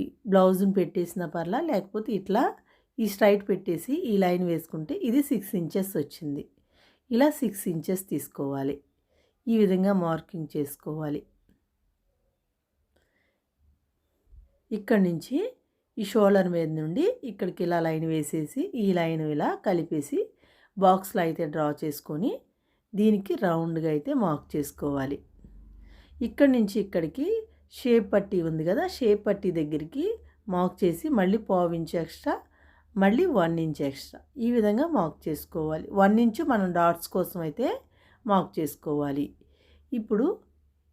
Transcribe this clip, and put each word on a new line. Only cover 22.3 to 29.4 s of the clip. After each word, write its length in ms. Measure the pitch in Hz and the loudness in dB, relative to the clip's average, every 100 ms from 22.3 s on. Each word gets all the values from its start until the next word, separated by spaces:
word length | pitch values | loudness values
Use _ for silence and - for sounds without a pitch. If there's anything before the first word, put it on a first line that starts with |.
| 494 _ _ _ _ _ | -6 _ _ _ _ _
దీనికి 400 | 190 214 214 196 349 | 0 4 2 0 -2
రౌండ్గా 520 | 190 165 165 165 160 | 0 0 0 -2 0
అయితే 220 | 151 147 | -2 0
మార్క్ 340 | 285 196 147 - | 0 0 0 -4
చేసుకోవాలి. 680 | 156 139 - 147 139 135 143 - - - - - - - - - - | -6 -6 -6 -4 -2 -4 -6 -12 -20 -20 -20 -20 -20 -20 -20 -18 -8
ఇక్కడి 300 | 233 - 285 | -6 2 4
నుంచి 240 | 254 202 220 | 4 2 0
ఇక్కడికి 480 | 196 185 165 156 311 453 440 _ _ | -2 -2 -4 -4 -2 -2 -4 _ _
షేప్ 340 | - 254 233 196 | -6 2 4 4
పట్టీ 300 | 208 196 185 | 0 0 -2
ఉంది 220 | 165 160 156 | -2 -2 0
కదా, 180 | 220 359 | 0 -2
షేప్ 340 | - 240 208 214 | 0 2 2 2
పట్టీ 240 | 202 | -2